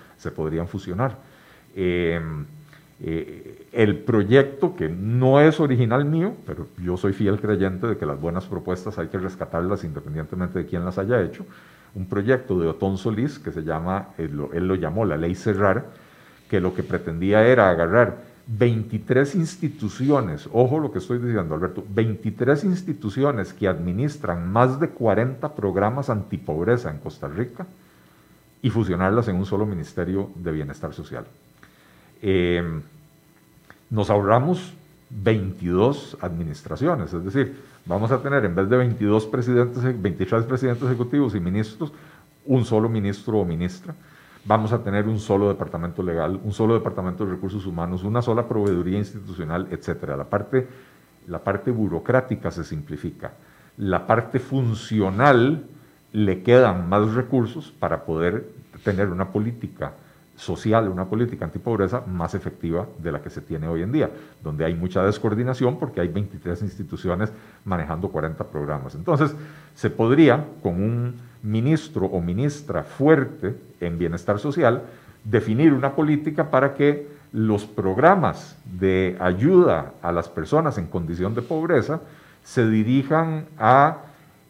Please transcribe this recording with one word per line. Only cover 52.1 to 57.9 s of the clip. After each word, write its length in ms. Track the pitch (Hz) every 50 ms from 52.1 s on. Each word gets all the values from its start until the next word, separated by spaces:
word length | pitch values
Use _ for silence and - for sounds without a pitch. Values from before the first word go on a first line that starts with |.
| 123 131 127 - 107 - - 82
se 120 | 78 85 78
simplifica. 720 | - 82 76 73 - 76 71 - 85 - - - - - - - - - _ - _ _ -
La 280 | 101 95 92 85 -
parte 320 | - 117 117 117 - - 127
funcional 1300 | - - 135 135 127 117 107 104 - - 110 107 98 95 95 104 131 147 135 117 113 135 160 160 - - - - - - _ _ _ _ -
le 300 | 107 104 98 92 92 92
quedan 480 | 113 120 127 127 110 90 90 87 85
más 240 | 95 104 107 110 110
recursos 580 | 123 123 120 139 127 117 107 - - - - - -
para 260 | - 82